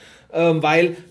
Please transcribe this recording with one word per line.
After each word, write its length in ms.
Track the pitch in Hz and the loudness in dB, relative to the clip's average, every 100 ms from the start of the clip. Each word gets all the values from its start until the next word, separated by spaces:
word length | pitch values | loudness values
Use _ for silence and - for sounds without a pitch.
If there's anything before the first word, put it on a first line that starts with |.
| - - _ | -20 -20 _
ähm, 300 | 165 170 160 | -2 0 0
weil 340 | 151 165 175 - - | 0 2 0 -4 -10